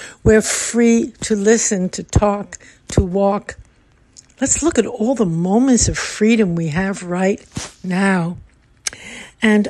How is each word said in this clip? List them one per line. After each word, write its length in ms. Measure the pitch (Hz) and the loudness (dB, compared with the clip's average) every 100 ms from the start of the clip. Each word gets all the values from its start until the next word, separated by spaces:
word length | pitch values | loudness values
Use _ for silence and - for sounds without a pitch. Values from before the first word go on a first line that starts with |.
| - - | -20 -2
We're 200 | 220 220 | 4 4
free 680 | - - - 233 233 233 247 - | 2 -4 -4 2 4 4 0 -8
to 140 | - 214 | -4 0
listen, 520 | 202 226 - 196 185 | 2 2 2 -2 -4
to 120 | - | -6
talk, 560 | 170 - 208 202 196 - - _ - | -2 0 2 -2 -8 -18 -20 _ -4
to 140 | - | -2
walk. 540 | 190 190 196 202 - - - _ _ _ _ - _ _ | 0 0 0 0 -6 -18 -20 _ _ _ _ -20 _ _
Let's 220 | 269 - | -2 0
look 160 | 311 302 | 0 0
at 80 | 196 | -2
all 280 | - 220 | -2 -2
the 120 | 262 190 | 0 0
moments 600 | 165 175 214 269 233 - | 0 0 2 4 4 2
of 100 | 156 | -2
freedom 560 | - - 214 233 196 | -8 0 2 4 2
we 140 | 170 165 | 0 -2
have 340 | 160 196 190 | -2 -4 -6
right 420 | 180 175 190 220 - - - - | -6 -2 0 -2 -8 -14 -14 -12
now. 540 | 185 180 196 185 165 175 - _ _ _ - - - - - _ | -6 -2 0 0 -2 -8 -16 _ _ _ -12 -12 -18 -18 -20 _
And 260 | 220 214 | 2 2